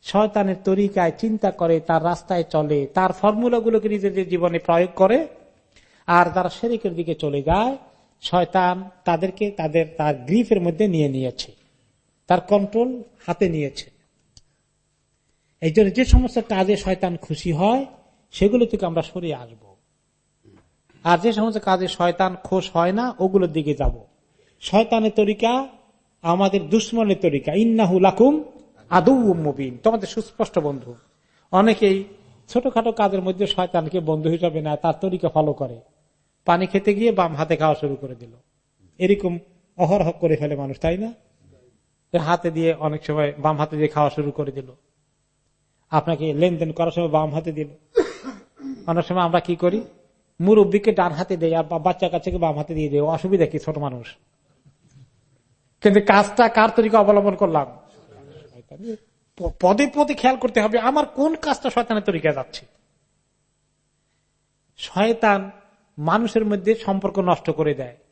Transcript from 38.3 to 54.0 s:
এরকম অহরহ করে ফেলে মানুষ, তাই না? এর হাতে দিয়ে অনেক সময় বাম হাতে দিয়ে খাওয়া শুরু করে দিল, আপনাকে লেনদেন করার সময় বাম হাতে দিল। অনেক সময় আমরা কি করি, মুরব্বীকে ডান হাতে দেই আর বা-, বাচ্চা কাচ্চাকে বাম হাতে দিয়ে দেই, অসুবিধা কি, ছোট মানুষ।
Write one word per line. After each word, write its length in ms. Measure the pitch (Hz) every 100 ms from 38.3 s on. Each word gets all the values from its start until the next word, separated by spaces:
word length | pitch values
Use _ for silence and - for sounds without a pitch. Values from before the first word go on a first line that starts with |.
| 117 _ _ _ _ _ _
এরকম 420 | 185 202 196 175 - _ _ -
অহরহ 340 | 165 202 170
করে 240 | 170 170 156
ফেলে 200 | 147 143
মানুষ, 240 | 139 135
তাই 180 | 165 180
না? 160 | 220 233 _ _ _ _ _ _ _ _ _
এর 60 | 170
হাতে 320 | 156 175 175
দিয়ে 220 | 160 165
অনেক 320 | 156 151 151 -
সময় 280 | 151 147 147
বাম 200 | 143 156
হাতে 180 | 151 151
দিয়ে 120 | 151
খাওয়া 220 | 151 147
শুরু 220 | 147 147
করে 200 | 139 139
দিল, 240 | 135 131 127 _ _ _ _ _ _ _ _ _ _ _
আপনাকে 440 | 156 160 156 156
লেনদেন 380 | 147 180 165 160
করার 200 | 156 170
সময় 160 | 165 170
বাম 260 | 156 156
হাতে 180 | 147 165
দিল। 160 | 151 147 - _ 466 320 - 269 208 - _ 269 269 -
অনেক 180 | 165 -
সময় 180 | 180
আমরা 160 | 170 170
কি 160 | - 170
করি, 260 | 175 208 226 _ _ _ _ _
মুরব্বীকে 500 | 180 214 190 202 208
ডান 200 | 202 180
হাতে 260 | 151 185 180
দেই 180 | 160 165
আর 80 |
বা-, 160 | 156 165
বাচ্চা 300 | 165 175 180
কাচ্চাকে 280 | 170 190 180
বাম 200 | 165 147
হাতে 160 | 147
দিয়ে 160 | 160 151
দেই, 100 | 143
অসুবিধা 460 | 151 160 185 190 160
কি, 140 | 156
ছোট 180 | - 151
মানুষ। 380 | 143 123